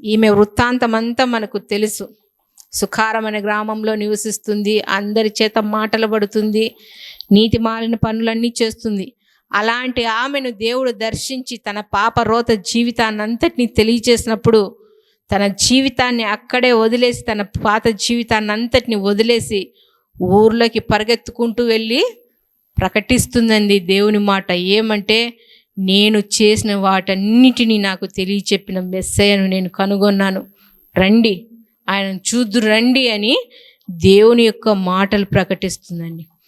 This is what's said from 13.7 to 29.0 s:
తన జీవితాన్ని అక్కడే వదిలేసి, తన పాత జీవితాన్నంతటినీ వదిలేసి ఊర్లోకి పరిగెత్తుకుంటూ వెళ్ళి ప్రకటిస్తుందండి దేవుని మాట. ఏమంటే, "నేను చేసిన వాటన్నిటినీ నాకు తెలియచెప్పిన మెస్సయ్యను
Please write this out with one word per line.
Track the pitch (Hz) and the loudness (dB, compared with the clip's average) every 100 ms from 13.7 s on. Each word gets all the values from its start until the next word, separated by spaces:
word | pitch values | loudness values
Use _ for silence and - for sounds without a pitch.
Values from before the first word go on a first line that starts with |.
| 233 220 233 247 226 226 220 233 220 196 - _ _ _ _ _ 202 | 0 0 0 2 0 0 -2 2 2 2 -8 _ _ _ _ _ -2
తన | 202 | -2
జీవితాన్ని | 196 - 254 269 262 247 240 | -2 0 2 2 0 -2 -2
అక్కడే | 214 208 - 254 247 | -4 -6 -4 0 2
వదిలేసి, | 233 226 240 247 240 - | 2 2 2 0 -2 -6
తన | 214 | -6
పాత | 196 - 220 220 233 | -6 -4 0 0 0
జీవితాన్నంతటినీ | 208 - 240 226 220 208 214 240 254 247 214 | -2 -2 -2 -2 -2 -2 -4 0 -2 0 -2
వదిలేసి | 196 202 226 233 143 202 175 _ _ _ _ - | 0 0 0 0 -2 -6 -6 _ _ _ _ -6
ఊర్లోకి | 180 202 220 233 233 226 | 2 4 4 4 0 -2
పరిగెత్తుకుంటూ | - 214 214 233 - - 233 220 | -2 -2 0 -4 -4 -4 -4 -2
వెళ్ళి | 240 220 220 254 480 - _ _ _ _ _ - | 0 0 0 -2 -2 -4 _ _ _ _ _ -4
ప్రకటిస్తుందండి | 190 214 - 247 - 240 226 214 208 202 | -2 -2 0 0 0 0 2 2 2 2
దేవుని | 175 196 208 208 | 2 2 2 2
మాట. | 202 196 190 | 0 -2 -2
ఏమంటే, | 180 180 208 220 208 208 220 233 233 _ _ _ - | -2 2 0 2 -2 0 0 0 -8 _ _ _ -4
"నేను | 190 196 208 208 | 2 4 4 2
చేసిన | 202 - 214 214 214 202 | 0 2 2 2 0 0
వాటన్నిటినీ | 190 190 190 190 208 233 254 240 226 214 | 0 0 -2 -2 2 6 6 4 0 0
నాకు | 196 185 185 | -2 -4 -8
తెలియచెప్పిన | - 185 202 190 190 196 185 | -6 -4 -4 -2 -4 -2 -8
మెస్సయ్యను | 185 185 | -6 -6